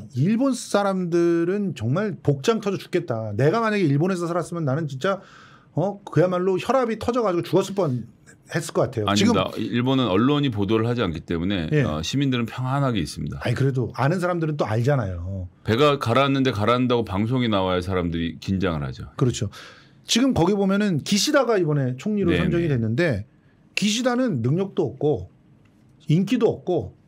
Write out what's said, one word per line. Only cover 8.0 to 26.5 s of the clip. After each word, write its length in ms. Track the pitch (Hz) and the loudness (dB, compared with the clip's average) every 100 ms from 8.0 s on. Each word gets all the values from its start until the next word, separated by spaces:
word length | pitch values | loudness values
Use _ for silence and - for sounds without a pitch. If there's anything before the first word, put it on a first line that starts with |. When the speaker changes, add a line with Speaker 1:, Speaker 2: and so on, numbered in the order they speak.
| 104 - - - - | -6 -18 -20 -20 -8
Speaker 1:
했을 200 | 165 160 | -6 -2
것 80 | 190 | -2
같아요. 240 | - 113 104 | 0 0 0
Speaker 2:
아닙니다. 420 | 101 233 208 92 | 2 4 2 0
Speaker 1:
지금 100 | - | -4
Speaker 2:
일본은 440 | 113 120 123 135 120 | -4 0 2 2 2
언론이 420 | 92 127 147 143 | 2 4 2 0
보도를 360 | 104 98 110 113 | 0 0 2 2
하지 160 | 120 | 0
않기 180 | 101 80 | -2 -4
때문에, 500 | - 85 90 98 80 | -4 -2 -2 -2 0
Speaker 1:
예. 100 | 151 | 0
Speaker 2:
어, 200 | 117 76 | 0 -2
시민들은 440 | 82 131 143 127 117 | -4 -2 0 0 -2
평안하게 520 | - 127 139 135 110 | -4 -4 0 0 0
있습니다. 420 | 73 - 73 69 | -4 -6 -8 -6
Speaker 1:
아니, 120 | - | -2
그래도 380 | 120 135 131 120 | 0 0 0 -2
아는 260 | - - 185 | 0 0 0
사람들은 360 | 180 175 156 151 | -2 -2 -2 -2
또 100 | 139 | -2
알잖아요. 840 | 110 120 143 101 90 87 95 90 - | 0 2 0 0 -4 -6 -8 -10 -6
Speaker 2:
배가 340 | - 113 147 143 | 0 4 4 2
가라앉는데 520 | 113 120 139 135 131 | 2 2 2 2 0
가라앉는다고 540 | 104 104 123 127 120 | 2 2 2 2 0
방송이 440 | 107 95 110 131 120 | 0 -2 0 0 0
나와야 320 | 101 92 90 | 2 2 0
사람들이 580 | 90 92 85 82 82 - | 0 0 0 -2 -4 -6
긴장을 420 | - 95 92 80 | -4 0 0 -2
하죠. 220 | 67 - - - | -4 -8 -12 -2
Speaker 1:
그렇죠. 340 | 131 110 98 - - - - - | 0 0 -6 -8 -20 -20 -20 -16
지금 300 | - 233 269 | -2 0 2
거기 180 | 233 170 | 2 2
보면은 460 | 202 196 202 208 156 | 2 2 2 0 -2
기시다가 600 | - 202 302 294 240 214 | 0 -2 2 2 4 2
이번에 380 | 160 147 127 127 | 2 0 0 -2
총리로 340 | 208 208 185 | -2 0 2
Speaker 2:
네네. 120 | 175 | 2
Speaker 1:
선정이 260 | 160 170 170 | 2 0 0
됐는데, 580 | 131 110 120 175 101 104 _ _ _ _ - | 0 0 0 0 0 -6 _ _ _ _ -4
기시다는 640 | 208 214 254 240 262 143 | -2 -2 -2 0 -2 -2
능력도 420 | 117 160 196 - | 0 -2 -2 -4
없고 460 | 143 139 147 143 92 _ _ _ _ _ _ _ - | -4 -2 -2 -2 -6 _ _ _ _ _ _ _ 0
인기도 400 | 151 196 254 | 0 2 2
없고 480 | 214 | 0